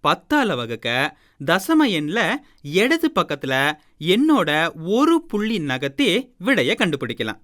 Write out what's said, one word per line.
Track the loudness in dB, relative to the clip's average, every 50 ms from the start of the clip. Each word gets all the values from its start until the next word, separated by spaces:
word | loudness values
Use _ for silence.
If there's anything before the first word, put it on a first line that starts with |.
பத்தால | 0 0 -2 -2 _ _ 0 2 2 0 -2
வகுக்க | -2 -4 -6 -8 -6 -4 -2 0 0 -2 -2 -4 _ _ _ _ _ -2
தசம | 0 0 0 2 2 2 2 2 2
எண்ல | 0 -2 -4 -2 -2 -2 0 -2 -2 -4 -8 _ _ _
இடது | -14 -4 0 0 2 2 2 0 0 0 0 0
பக்கத்துல | -2 -2 -4 -6 -4 -2 0 0 0 0 -2 -4 _ _ _ _
எண்ணோட | 0 0 2 2 4 4 4 4 2 2 0 0 0 -2 -4 -8 -6
ஒரு | -2 0 2 4 4 2 0 0
புள்ளி | -4 -6 -4 -2 -2 -2 -4
நகர்த்தி | -2 -4 -4 -2 -4 -6 -2 0 0 2 2 0 -2 -6 _ _
விடைய | -2 0 0 2 2 0 0
கண்டுபிடிக்கலாம். | 0 0 -2 -2 -4 -6 -8 -6 -6 -6 -6 -6 -10